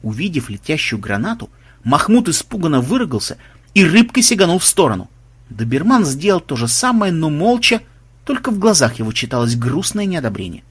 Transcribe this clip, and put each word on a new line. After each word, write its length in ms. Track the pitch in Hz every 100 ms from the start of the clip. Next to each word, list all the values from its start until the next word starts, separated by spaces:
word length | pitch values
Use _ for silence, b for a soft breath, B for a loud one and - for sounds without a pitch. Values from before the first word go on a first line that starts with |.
Увидев 460 | 113 107 190 156 113
летящую 500 | 101 - 156 - 110
гранату, 520 | 104 101 127 233 - b b b
Махмуд 440 | - 143 - 240 240
испуганно 520 | - - 220 165 139
выругался 580 | 127 247 202 117 - - b b b
и 100 | 202
рыбкой 380 | 175 196 233 254
сиганул 360 | 233 214 180 180
в 80 | -
сторону. 440 | - 156 98 - - - _ -
Доберман 560 | 107 117 131 196 254
сделал 360 | 165 135 190 185
то 160 | - 131
же 120 | 117
самое, 440 | - 254 226 202
но 180 | 165 160
молча, 520 | 147 202 240 233 220 b b b _
только 260 | - 269 269
в 80 | 202
глазах 400 | 214 202 120 -
его 140 | 110
читалось 440 | 104 120 123 117 120
грустное 500 | 120 147 196 208 196
неодобрение. 560 | 175 123 101 95 - -